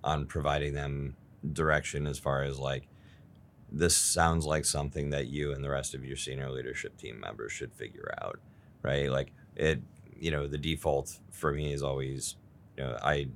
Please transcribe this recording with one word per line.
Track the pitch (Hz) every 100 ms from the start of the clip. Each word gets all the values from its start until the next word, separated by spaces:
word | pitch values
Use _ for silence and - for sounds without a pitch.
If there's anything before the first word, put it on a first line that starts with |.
on | - 76 69
providing | 82 73 73 73
them | 71 71 69 69 69 - - 73
direction | 76 78 76 - 73 73
as | 67
far | 69 69
as, | 69 67
like, | 67 67 - - - - - - - - -
this | 73 85
sounds | - - 87 82 82 76
like | 78
something | 73 76 71 73 71
that | 71 62
you | 71 73
and | 69
the | 69
rest | 69 67
of | 67
your | 65 67
senior | - 65 67
leadership | 65 64 62 - -
team | - 55
members | 50 55 55
should | - 71
figure | - 57 - - -
out, | - - - - - -
right? | - 71 69
Like, | 67 67 - - -
it, | 78 76 - - - -
you | 80
know, | 73 71
the | 71
default | 76 78 80 69 71 - -
for | - 78
me | 73 73
is | 69
always, | 69 69 67 67 - - - - - -
you |
know, | 65 58
I, | 76 73 67